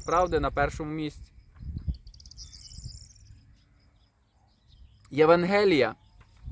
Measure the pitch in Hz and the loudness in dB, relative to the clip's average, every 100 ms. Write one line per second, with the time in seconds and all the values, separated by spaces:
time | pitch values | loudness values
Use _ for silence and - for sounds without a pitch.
0 | - 165 180 160 139 143 143 - 156 156 | -2 0 0 0 -2 -2 -4 -4 -10 -8
1 | 151 - - - - - - - - - | -8 -10 -20 -20 -20 -18 -14 -10 -8 -10
2 | - - - - - - - - - - | -12 -20 -20 -20 -20 -20 -20 -18 -18 -20
3 | - - - - - _ _ _ _ _ | -20 -20 -20 -20 -20 _ _ _ _ _
4 | _ _ _ _ _ _ _ - - _ | _ _ _ _ _ _ _ -20 -20 _
5 | - 135 156 175 175 202 208 156 113 - | -6 2 6 6 4 2 4 4 2 -2
6 | _ - - - - | _ -20 -20 -20 -16